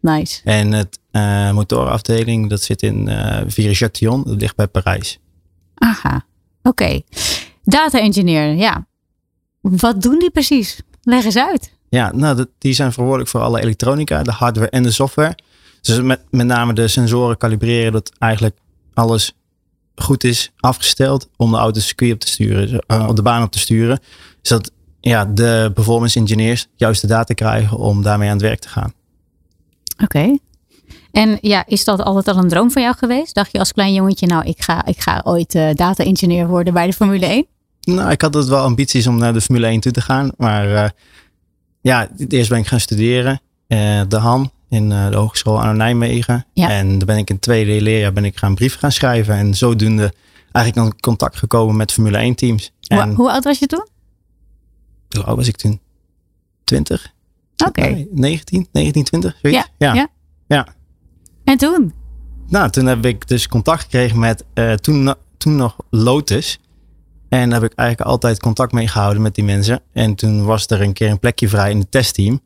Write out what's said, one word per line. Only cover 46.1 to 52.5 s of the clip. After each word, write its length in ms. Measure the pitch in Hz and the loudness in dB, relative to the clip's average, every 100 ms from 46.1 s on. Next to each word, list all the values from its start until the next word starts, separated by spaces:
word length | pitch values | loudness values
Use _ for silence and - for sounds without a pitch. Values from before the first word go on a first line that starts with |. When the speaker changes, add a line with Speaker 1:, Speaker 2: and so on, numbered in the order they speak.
| 123 120 120 - | -2 -2 -4 -4
Speaker 1:
Ja. 160 | - 170 | -2 0
Speaker 2:
En 180 | 104 98 98 | 0 0 0
dan 100 | 95 | 2
ben 100 | 107 | 0
ik 120 | 101 | -2
in 60 | 98 | -4
het 80 | |
tweede 380 | - 113 107 107 | 0 0 2 0
leerjaar 320 | 107 110 101 | 2 0 0
ben 120 | 98 101 | 0 -2
ik 120 | - | -2
gaan 180 | 107 98 | -2 2
brieven 240 | 127 - | 0 0
gaan 120 | 143 | -2
schrijven. 440 | - 131 120 107 104 | 0 0 0 0 0
En 180 | 104 95 | 0 2
zodoende 580 | 120 113 107 110 104 - _ _ _ | 2 2 2 2 0 -4 _ _ _
eigenlijk 360 | - 117 117 113 | 0 0 2 0
in 60 | 107 | 0
contact 380 | - 113 - - | -2 0 -2 -4
gekomen 380 | 110 120 113 107 | -2 2 2 2
met 160 | 107 | 0
Formule 260 | - 110 101 | 0 2 2
één 180 | 117 123 | 0 0
teams. 360 | 127 | 0